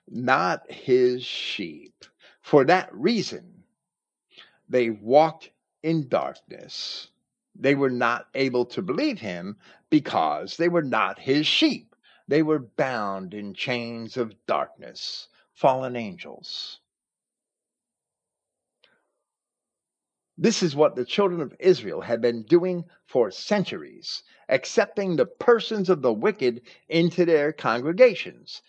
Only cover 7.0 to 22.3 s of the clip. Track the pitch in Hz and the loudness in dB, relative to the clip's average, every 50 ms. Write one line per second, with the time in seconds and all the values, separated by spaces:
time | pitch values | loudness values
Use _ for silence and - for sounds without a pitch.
7 | - - _ _ _ _ _ _ _ _ _ - - 131 143 139 139 135 127 120 | -16 -18 _ _ _ _ _ _ _ _ _ -2 0 2 2 2 2 0 0 0
8 | 123 117 120 - - _ - 135 135 131 123 123 120 123 - 131 101 90 135 185 | 0 0 0 -2 -6 _ -4 -2 -2 0 0 0 -2 -2 -4 -6 -4 -4 -2 -2
9 | 294 311 254 180 - 101 87 87 87 98 104 _ _ - - _ _ - - 151 | -2 -2 -2 -4 -8 -10 -10 -8 -10 -12 -14 _ _ -20 -20 _ _ 0 0 0
10 | 143 - - 104 78 78 76 76 87 101 - - 165 175 175 175 156 131 117 110 | 0 0 -2 0 0 0 -2 -4 -6 -10 -6 -2 -2 0 0 0 -2 0 0 0
11 | 101 95 104 - - 131 135 147 151 151 - - 302 320 214 - - _ _ _ | 0 0 -2 -6 -2 0 0 0 2 0 2 2 2 2 0 -2 -10 _ _ _
12 | _ _ _ _ _ - 135 156 160 151 156 151 127 113 _ - 151 131 127 113 | _ _ _ _ _ 0 0 2 2 2 0 -2 -2 -8 _ -4 -4 -2 -2 -4
13 | 104 101 98 95 95 90 95 104 101 101 95 - - - 123 120 117 117 117 113 | -4 -4 -6 -6 -8 -10 -12 -12 -12 -12 -10 -10 -6 -4 -4 -4 -4 -8 -10 -10
14 | 117 110 - 127 120 110 101 _ _ - 104 76 67 - - _ - 62 57 - | -12 -10 -4 -4 -4 -4 -6 _ _ -2 -2 -2 -2 -4 -8 _ -20 -20 -16 -14
15 | - - - - - - _ _ _ _ _ _ - 139 131 131 131 127 123 120 | -14 -12 -12 -14 -16 -18 _ _ _ _ _ _ 2 2 2 2 -2 -6 -6 -6
16 | 113 104 90 87 - 78 62 - - - - - - - - - _ _ _ _ | -8 -8 -10 -12 -16 -18 -18 -18 -16 -14 -14 -12 -12 -14 -14 -18 _ _ _ _
17 | _ _ _ _ _ _ _ _ _ _ _ _ _ _ _ _ _ _ _ _ | _ _ _ _ _ _ _ _ _ _ _ _ _ _ _ _ _ _ _ _
18 | _ _ _ _ _ _ _ _ _ _ _ _ _ _ _ _ _ _ _ _ | _ _ _ _ _ _ _ _ _ _ _ _ _ _ _ _ _ _ _ _
19 | _ _ _ _ _ _ _ _ _ _ _ _ _ _ _ _ _ _ _ _ | _ _ _ _ _ _ _ _ _ _ _ _ _ _ _ _ _ _ _ _
20 | _ _ _ _ _ _ _ - 190 226 220 - 190 165 135 143 151 147 - - | _ _ _ _ _ _ _ 0 0 0 2 2 0 -2 2 4 2 2 2 0
21 | 123 - - - 202 190 180 170 147 113 - - - 190 180 135 113 98 76 80 | -6 -4 0 0 0 0 0 -2 -6 -8 -8 0 4 4 4 4 2 -8 -8 -8
22 | 87 90 117 113 113 120 | -6 -4 -4 0 0 0